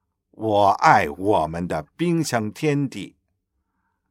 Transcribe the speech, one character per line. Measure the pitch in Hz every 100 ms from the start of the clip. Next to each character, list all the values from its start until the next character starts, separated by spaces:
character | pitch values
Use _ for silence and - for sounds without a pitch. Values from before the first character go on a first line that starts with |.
| _ _ _ -
我 | 110 104 98
爱 | 104 160 123 82
我 | 73 98 98 78
们 | 85 87
的 | 80 - -
冰 | 175 165
箱 | 147 120 107
天 | - 156 143 135
地， | 101 90 - _ _ _ _ _ _ _ _ _